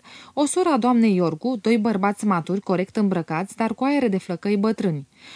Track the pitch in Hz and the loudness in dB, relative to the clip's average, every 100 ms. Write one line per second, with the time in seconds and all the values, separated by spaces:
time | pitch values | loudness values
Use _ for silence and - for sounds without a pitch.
0 | - - - - 285 359 349 262 240 240 | -20 -20 -12 -2 -2 2 2 2 2 4
1 | 226 185 170 160 247 240 220 233 220 202 | 4 4 2 0 -4 -2 0 2 2 0
2 | 202 202 214 180 160 196 - 180 190 - | 0 0 0 0 0 -6 -2 -2 -2 0
3 | 202 185 160 160 190 - 226 226 262 285 | 0 0 -2 -6 -6 -4 -4 -2 -2 0
4 | 247 185 - 170 202 208 220 214 202 147 | 0 -2 -4 -6 -2 0 0 -2 -2 -4
5 | 143 _ - | -8 _ -20